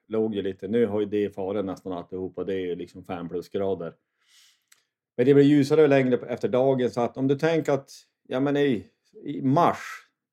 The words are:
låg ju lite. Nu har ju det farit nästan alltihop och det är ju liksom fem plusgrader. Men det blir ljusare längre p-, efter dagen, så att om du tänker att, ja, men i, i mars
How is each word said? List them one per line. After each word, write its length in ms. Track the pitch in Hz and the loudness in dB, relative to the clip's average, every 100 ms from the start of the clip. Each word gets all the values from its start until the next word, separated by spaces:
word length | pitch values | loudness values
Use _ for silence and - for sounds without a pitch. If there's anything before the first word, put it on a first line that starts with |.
| - | -6
låg 260 | 110 110 | -4 -2
ju 80 | 101 | -2
lite. 260 | 95 95 95 | -6 -6 -4
Nu 180 | 117 110 | 0 0
har 140 | 104 | 0
ju 60 | 101 | -2
det 280 | 104 101 | -2 -2
farit 300 | 98 95 104 | -4 -6 -4
nästan 280 | 95 90 95 | -6 -8 -10
alltihop 460 | 87 85 92 92 - | -10 -10 -10 -8 -8
och 80 | 90 | -6
det 80 | |
är 120 | 95 90 | -4 -4
ju 80 | |
liksom 300 | 87 87 95 | -8 -10 -16
fem 240 | 90 90 85 | -12 -10 -8
plusgrader. 680 | 87 - 98 98 90 82 - _ _ _ _ _ _ _ _ _ _ _ - | -10 -8 -4 -4 -4 -8 -14 _ _ _ _ _ _ _ _ _ _ _ 0
Men 100 | 123 | 6
det 80 | |
blir 100 | 143 | 6
ljusare 420 | 143 147 135 156 151 | 8 6 4 4 6
längre 300 | 139 127 120 | 4 4 0
p-, 100 | - | -2
efter 220 | 120 107 | -6 -2
dagen, 420 | 123 135 131 120 | 0 2 0 -2
så 100 | 123 | -2
att 160 | 117 - | -4 -2
om 120 | 135 | -2
du 100 | 139 | 0
tänker 340 | 156 165 147 | 0 0 0
att, 180 | 139 - - _ _ - | -2 -4 -20 _ _ -8
ja, 120 | 127 | -4
men 160 | 143 143 | -2 0
i, 300 | 143 107 - _ _ - | 0 0 -6 _ _ -16
i 180 | - 147 | -12 -4
mars 360 | 131 151 151 - - - - _ _ | 0 2 2 0 -8 -18 -20 _ _